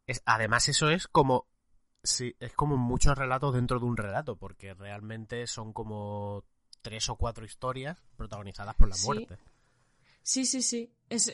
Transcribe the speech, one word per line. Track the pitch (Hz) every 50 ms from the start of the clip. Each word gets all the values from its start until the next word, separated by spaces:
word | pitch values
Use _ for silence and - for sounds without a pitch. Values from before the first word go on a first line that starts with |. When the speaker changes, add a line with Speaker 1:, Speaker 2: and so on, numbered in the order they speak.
| -
Speaker 1:
Es, | - - - -
además, | 120 113 110 113 107 117 120 - 147
eso | 143 - 156 151
es | 165 185 - -
como, | - 170 139 131 127 - - _ _ _ _ _ _ _ _ _ _ _
sí, | - - - - 127 120 - -
es | 120 117 -
como | - 151 147 143
muchos | 131 120 120 123 123 - 143 139
relatos | 139 135 127 131 131 143 143 127
dentro | 123 123 120 127 120
de | 120
un | 120 120
relato, | 110 107 101 98 135 156 139 104
porque | - 98 95 - - - 98 95
realmente | 95 98 101 104 104 104 107 110 110 110 104 120 120 120
son | 117 - 117 110 110
como | 107 - 110 110 107 107 104 101 104 104 104 101 101 101 - _ _ _ _ _ - _
tres | - 113 110 110 - -
o | 117
cuatro | - 123 117 113 117 113
historias | 107 - - - 127 127 131 131 147 175 - _ - -
protagonizadas | - 110 98 104 101 101 98 90 - 101 104 107
por | - - 101
la | 95
Speaker 2:
Sí. | - -
Speaker 1:
muerte. | 120 110 107 117 - - - _ - _ _ _ _ _ _ _ _ _ _ _ _ _ _
Speaker 2:
Sí, | - - - 262 262
sí, | 254 - 262
sí. | 240 - 240 233 233 - _ _ _ -
Es, | 233 226 - 226